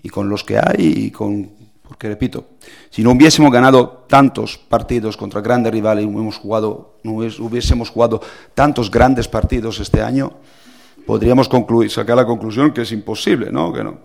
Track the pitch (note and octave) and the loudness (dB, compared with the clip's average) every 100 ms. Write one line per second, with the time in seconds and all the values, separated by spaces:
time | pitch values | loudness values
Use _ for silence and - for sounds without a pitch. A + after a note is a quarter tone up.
0 | - - G2+ G#2 - G#2 - - - - | -12 -8 -6 -6 -4 -2 0 0 0 0
1 | G#2+ - G#2 G#2 G2 _ _ _ - - | -4 -8 -8 -8 -10 _ _ _ -20 -14
2 | A2 G#2 B2+ - - _ - - _ - | -12 -6 -6 -8 -16 _ -20 -20 _ 0
3 | A2+ B2+ D3 - D3 B2 B2+ C3 B2 - | 4 6 6 8 6 6 6 6 4 -4
4 | - C#3 C#3 - A2 - _ A#2 - A#2+ | 2 4 4 0 -8 -10 _ -4 -2 -4
5 | G#2+ G#2 G#2 G#2+ G#2+ B2 A2+ A2 G#2+ G#2+ | -4 -8 -10 -6 -2 0 0 0 0 0
6 | G#2+ G#2 A2 - G2+ A2 G#2+ - - _ | -2 -4 -8 -8 -6 -4 -2 -6 -14 _
7 | A2 A2 A2+ - A2+ A#2+ - B2 A2+ A2 | -8 -6 -6 -8 -8 -2 -2 -2 -2 0
8 | A#2 A2 - - - - D3 C#3 G#2 A2+ | 0 0 -8 -20 -8 0 0 0 0 2
9 | B2+ B2 A2+ A2 - B2+ A2 G2 G2+ G#2+ | 2 2 -2 -2 -2 -2 -6 -8 -2 -2
10 | A2 C3+ C#3 - _ _ _ - _ _ | -2 -4 -6 -10 _ _ _ -20 _ _
11 | - A2 A2+ B2+ B2+ B2+ G#2 A#2 G#2 - | -4 0 2 4 2 0 2 0 0 -2
12 | G#2 B2 A#2 A#2 A2 G#2+ D3 B2 A2+ A2 | 0 2 2 -2 -6 0 0 0 -6 -8
13 | - A2 - D3 A2 A#2+ E2+ A#1+ G#1 - | -8 -6 -2 -2 -2 -4 -4 -6 -10 -12